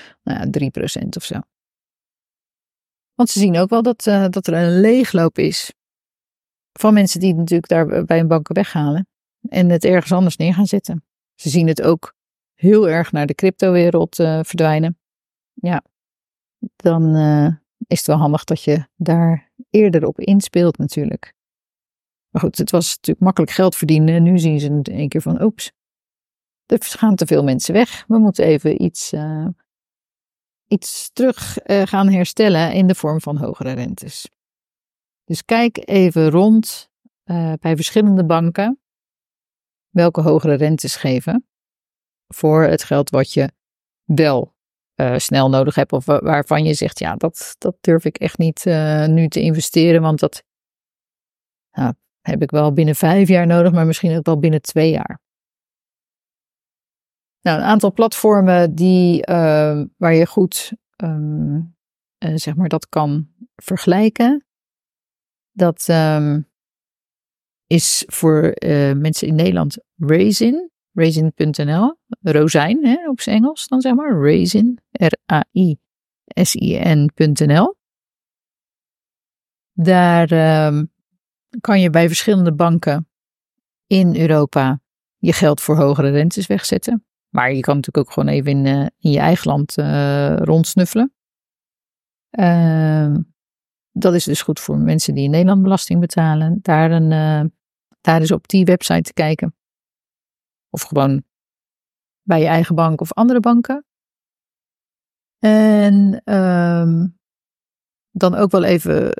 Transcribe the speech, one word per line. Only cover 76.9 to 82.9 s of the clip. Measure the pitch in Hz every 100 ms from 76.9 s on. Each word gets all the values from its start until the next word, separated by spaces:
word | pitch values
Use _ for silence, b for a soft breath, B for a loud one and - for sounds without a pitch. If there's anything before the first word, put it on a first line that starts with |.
| 156 147
punt | - 156 143
N | 151 151
L. | 254 403 _ _ _ _ _ _ _ _ _ _ _ _ _ _ _ _ _ _ _
Daar, | - 170 185 175 170 165
ehm, | 165 160 156 151 147 151 _ _ _ _ _ _ 247
kan | - 196
je | 180
bij | 165 170
verschillende | 165 - 196 175
banken | 151 170 165 165